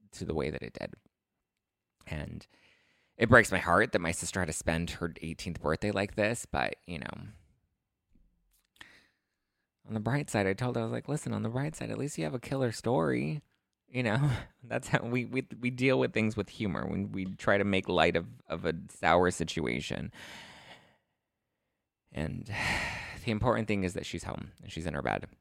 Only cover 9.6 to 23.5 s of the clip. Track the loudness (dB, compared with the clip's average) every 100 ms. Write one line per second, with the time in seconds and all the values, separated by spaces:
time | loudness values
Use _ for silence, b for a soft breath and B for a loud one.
9.6 | b _ -6 -4 0 0 0 2 2 2
10.6 | 0 0 -2 -4 -4 -4 -2 -4 -2 -4
11.6 | -4 -6 -6 -4 -6 -4 -4 -4 -4 0
12.6 | 0 0 0 2 2 2 0 -4 -8 _
13.6 | _ _ _ -2 0 2 2 0 -4 _
14.6 | -6 -6 -2 -2 0 -2 0 -4 -6 -4
15.6 | -4 2 4 4 4 2 2 0 -4 -2
16.6 | -2 -2 -2 -2 -2 -4 -6 -4 2 4
17.6 | 4 2 4 4 6 4 -2 -10 -8 -4
18.6 | -2 -2 -4 -2 6 6 6 2 -2 -2
19.6 | -2 -2 -2 -4 -6 B B B B B
20.6 | B B B B B B _ _ _ _
21.6 | _ _ _ _ _ -6 -6 -6 -8 -4
22.6 | B B B B B B -4 0 2